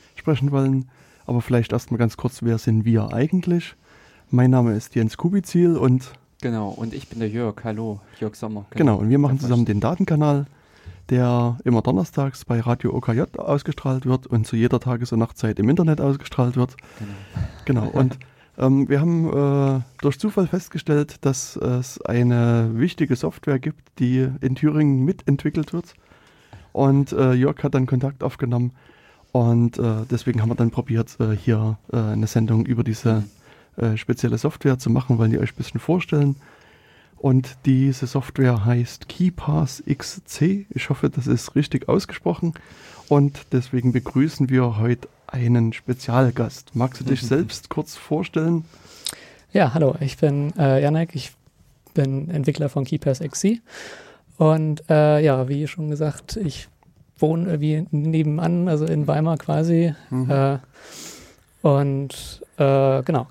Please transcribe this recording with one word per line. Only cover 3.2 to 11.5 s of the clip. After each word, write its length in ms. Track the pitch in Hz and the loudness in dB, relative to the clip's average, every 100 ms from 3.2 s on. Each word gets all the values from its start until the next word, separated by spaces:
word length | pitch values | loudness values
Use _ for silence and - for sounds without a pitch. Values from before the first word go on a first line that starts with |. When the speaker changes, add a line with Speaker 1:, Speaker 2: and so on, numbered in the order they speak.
| 147 185 175 175 - - _ - - _ _ | 0 0 0 -2 -2 -14 _ -20 -20 _ _
Speaker 1:
Mein 220 | 123 127 | 2 4
Name 220 | 127 120 107 | 4 4 0
ist 180 | - 123 | -4 -2
Jens 200 | 110 - | -2 0
Kubizil 600 | 170 196 - 175 175 165 | -2 0 0 4 4 4
und 340 | 127 127 - - _ _ | 4 2 0 -20 _ _
Speaker 2:
Genau, 260 | 127 113 101 | -6 -4 -6
und 260 | - 113 | -8 -8
ich 140 | - - | -10 -12
bin 120 | 117 | -6
der 100 | 110 | -6
Jörg. 260 | 113 117 101 | -4 -4 -6
Hallo, 380 | 117 107 113 101 - - | -8 -6 -6 -8 -12 -10
Jörg 160 | 110 - | -8 -8
Sommer. 300 | 110 107 101 | -10 -10 -8
Genau. 60 | - | 0
Speaker 1:
Genau, 180 | 143 104 | 2 2
und 120 | 107 | 2
wir 80 | 135 | 2
machen 200 | 143 135 | 4 0
Speaker 2:
Ja, 40 | |
Speaker 1:
zusammen 180 | 131 120 117 | 0 2 2
Speaker 2:
falsch. 100 | 104 | 0
Speaker 1:
den 40 | |
Datenkanal, 680 | 113 180 196 156 151 143 139 _ _ _ - - - | 0 0 0 2 2 2 -2 _ _ _ -20 -14 -2
der 480 | 127 123 120 120 | 2 2 2 0